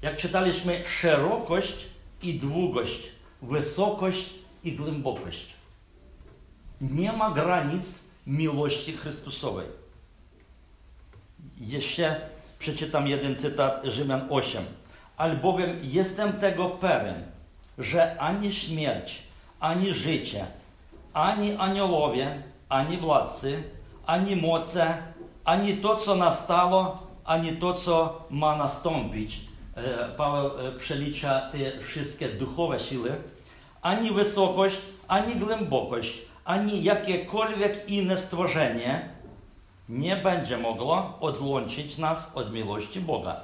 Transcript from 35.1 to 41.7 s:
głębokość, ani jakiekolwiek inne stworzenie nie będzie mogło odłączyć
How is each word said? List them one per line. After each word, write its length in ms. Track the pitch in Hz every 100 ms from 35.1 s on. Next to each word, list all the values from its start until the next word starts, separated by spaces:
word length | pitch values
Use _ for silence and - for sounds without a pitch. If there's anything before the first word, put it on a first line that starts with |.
| 190 233
głębokość, 800 | 208 208 220 180 131 107 120 113 - - -
ani 400 | - 185 208 202
jakiekolwiek 1040 | 165 208 196 180 - 208 220 214 208 202 -
inne 280 | 202 185 185
stworzenie 920 | - 175 180 160 135 117 120 147 - - - - - - - - -
nie 280 | 117 165 190
będzie 420 | 170 180 - 120
mogło 600 | 117 113 127 175 190 -
odłączyć 760 | 156 139 139 139 110